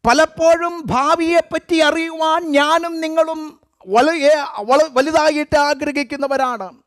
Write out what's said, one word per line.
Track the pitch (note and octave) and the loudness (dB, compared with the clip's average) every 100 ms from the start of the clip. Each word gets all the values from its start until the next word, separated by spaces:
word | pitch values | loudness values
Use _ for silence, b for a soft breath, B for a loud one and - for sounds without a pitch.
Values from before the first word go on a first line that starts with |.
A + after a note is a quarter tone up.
പലപ്പോഴും | A#3 C4+ D#4 - E4 E4 F4 E4+ B3+ | 2 2 2 2 2 4 0 -6 -4
ഭാവിയെപ്പറ്റി | A#3 C#4+ E4 E4 E4+ E4 D#4+ - E4 D4+ | -2 0 0 2 0 0 -8 -2 0 2
അറിയുവാൻ | D#4+ E4 D#4+ D#4+ E4 E4 C#4 | 0 -6 -4 0 0 0 0
ഞാനും | D4 E4 E4+ E4 | 2 0 -2 -6
നിങ്ങളും | D#4+ D#4+ D#4+ D#4+ D#4 _ _ _ F#3 | -4 -2 -2 -4 -12 _ _ _ 0
വലു-, | G#3+ D4 E4+ C#4 | 2 2 2 2
ഏ, | D4+ C#4+ - G#3+ | 2 -2 -10 0
വള-, | C#4 D#4 B3 | 2 2 0
വലുതായിട്ട് | C#4+ D#4+ D#4 D4+ D4 D4+ C#4+ | 2 2 2 -2 -2 0 0
ആഗ്രഹിക്കുന്നവരാണ്. | C#4+ D4 C#4+ C4 C#4 C#4 C4+ B3+ A#3 F#3 B3 | -2 -6 -4 -6 -8 -4 -2 -2 -4 -12 _